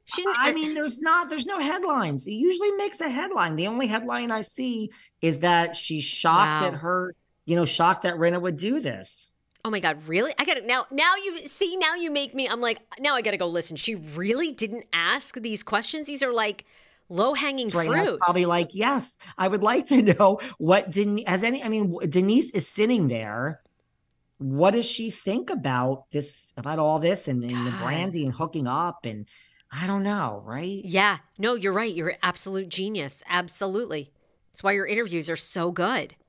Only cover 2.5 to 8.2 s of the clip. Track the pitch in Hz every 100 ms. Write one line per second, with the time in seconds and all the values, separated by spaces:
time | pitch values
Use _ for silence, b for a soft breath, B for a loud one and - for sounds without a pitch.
2.5 | 359 415 403 415 - 320 254 381 262 175
3.5 | 156 190 240 247 220 240 240 240 220 208
4.5 | - 254 226 214 B B _ 165 147 175
5.5 | 170 170 - - 156 139 - 165 175 165
6.5 | 151 147 151 165 180 180 - _ _ -
7.5 | 170 160 - 170 190 175 170